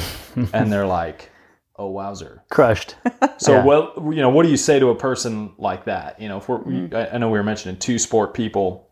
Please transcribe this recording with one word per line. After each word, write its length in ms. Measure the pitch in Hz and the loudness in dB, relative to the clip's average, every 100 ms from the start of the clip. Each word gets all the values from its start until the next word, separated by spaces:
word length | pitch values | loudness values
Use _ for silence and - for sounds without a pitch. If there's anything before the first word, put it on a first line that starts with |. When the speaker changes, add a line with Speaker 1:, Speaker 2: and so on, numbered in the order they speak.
| 87 - - 127 120 | 0 -10 -10 -6 -2
Speaker 1:
and 200 | 113 110 | 0 0
they're 140 | 101 98 | 0 0
like, 440 | 87 82 78 - _ _ _ _ - | -2 -4 -10 -20 _ _ _ _ -12
"Oh, 120 | 98 | -10
wowzer." 540 | 98 98 95 82 - - | -8 -10 -10 -14 -18 -6
Speaker 2:
Crushed. 440 | - 127 107 - - | 2 4 2 -2 -6
Speaker 1:
<laughs> 40 | - - 302 - | -6 -2 -4 -2
So 120 | - | 4
Speaker 2:
Yeah. 120 | 135 | 6
Speaker 1:
what, 300 | 135 147 - - 151 | 6 4 2 -4 -6
you 80 | 151 | 0
know, 100 | 131 | 4
what 120 | 139 | 6
do 60 | 170 | 4
you 80 | 139 | 4
say 240 | - 143 | 4 4
to 100 | 131 | 4
a 60 | 113 | 2
person 560 | 135 127 123 107 107 - | -2 -4 -4 -6 -10 -6
like 260 | 101 92 | -6 -4
that? 360 | - 92 71 - | -6 -8 -8 -14
You 80 | 110 | -10
know, 100 | 98 | -10
if 100 | - | -6
we're, 80 | 120 | -6
we, 160 | - | -4
Speaker 3:
Mm-hmm. 220 | 90 87 110 | -6 -4 -4
Speaker 1:
I, 140 | 113 | -4
I 80 | 120 | -2
know 120 | 113 | 0
we 80 | 107 | 0
were 60 | |
mentioning 320 | 104 107 92 92 | 0 -4 -6 -8
two 220 | - 117 | -2 -2
sport 340 | - 113 101 | 2 0 0
people, 540 | - 110 104 95 92 _ | -2 -4 -2 -2 -4 _